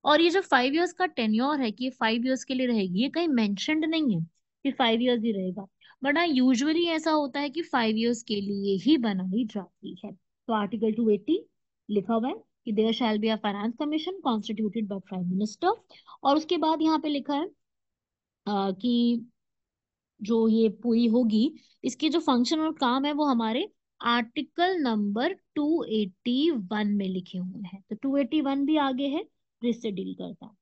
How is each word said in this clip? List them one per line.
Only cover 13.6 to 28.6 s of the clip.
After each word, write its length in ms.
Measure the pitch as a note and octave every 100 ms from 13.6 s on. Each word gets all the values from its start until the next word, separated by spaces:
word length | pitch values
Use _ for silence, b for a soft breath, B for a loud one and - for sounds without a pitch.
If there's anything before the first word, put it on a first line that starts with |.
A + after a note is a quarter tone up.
| A3 A#3
commission 380 | D4 D4+ D#4 F#4+ D4+
constituted 600 | A3 A3 G#3+ G#3+ A3+ G#3
by 140 | G3 -
prime 200 | F#3 F3+
minister। 440 | F#3 G#3+ - F4 A#4 _ B B B
और 140 | C#4 D4+
उसके 200 | D#4 F4
बाद 260 | D#4 D#4+
यहाँ 160 | D#4 D#4
पे 100 | D#4
लिखा 260 | C#4+ C4+
है, 160 | C#4+ F4+ _ _ _ _ _ _ _ _ _ -
अ, 240 | G#3 G3
कि 560 | F#3+ B3 A#3+ A#3+ A#3 A3+ _ _ _ _ _ _ _ _ _
जो 260 | G3+ A3+ A3+
ये 200 | A3 A3
पूरी 380 | A3 A#3+ A3+ A#3+
होगी, 480 | A#3 A#3+ G#3+ C4+ B B B
इसके 240 | C4 - D#4
जो 120 | D#4+
फंक्शन 400 | D#4 B3 B3 D#4+
और 120 | D#4
काम 320 | D#4 B3 C4
है, 80 | C#4+
वो 120 | D4+
हमारे 480 | D4 A#3+ A3+ A#3+ G4+ _ _ _
आर्टिकल 760 | A#3 A#3+ A#3 - C#4 - F4+ F#4
नंबर 540 | C4 A3 G3+ G#3 C#4 G4 _
टू 300 | - D4 D#4+
एटी 680 | - A3 G3 _ B3 B3+ D#4+
वन 380 | C4+ F3+ G#3+ G#3
में 200 | G3+ F#3+
लिखे 300 | F#3 F3+ F#3
हुए 240 | F#3 F#3+ F#3
हैं। 140 | F#3+ _
तो 60 | G#3+
टू 200 | C4+ C#4
एटी 240 | C#4 D#4
वन 260 | C#4 C#4